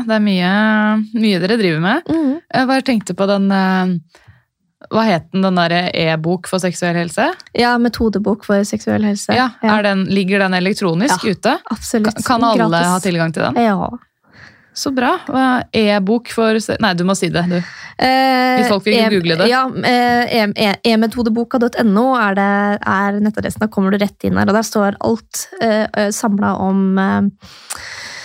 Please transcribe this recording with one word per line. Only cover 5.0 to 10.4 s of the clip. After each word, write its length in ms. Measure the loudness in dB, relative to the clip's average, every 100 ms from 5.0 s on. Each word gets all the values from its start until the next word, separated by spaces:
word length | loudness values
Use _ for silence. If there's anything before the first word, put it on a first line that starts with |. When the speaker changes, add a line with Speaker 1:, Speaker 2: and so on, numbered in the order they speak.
| 2
Speaker 1:
het 200 | 0 0
den, 100 | -2
den 120 | 0 2
der 140 | 2 0 -2
e-bok 540 | -2 -2 0 -2 -4 -4
for 100 | -4
seksuell 320 | -4 -2 -2 -2
helse? 300 | -2 -2 -2 -4 -10
Speaker 2:
Ja, 200 | -2 0 2
metodebok 680 | 0 0 -2 0 -2 -4 0
for 160 | 0
seksuell 400 | 0 -4 -2 0
helse. 320 | 0 -2 -2 0
Speaker 1:
Ja, 140 | 0 -2
Speaker 2:
Ja. 160 | 0 2
Speaker 1:
er 60 |
den, 220 | 2 0 0
ligger 320 | 0 2
den 140 | 2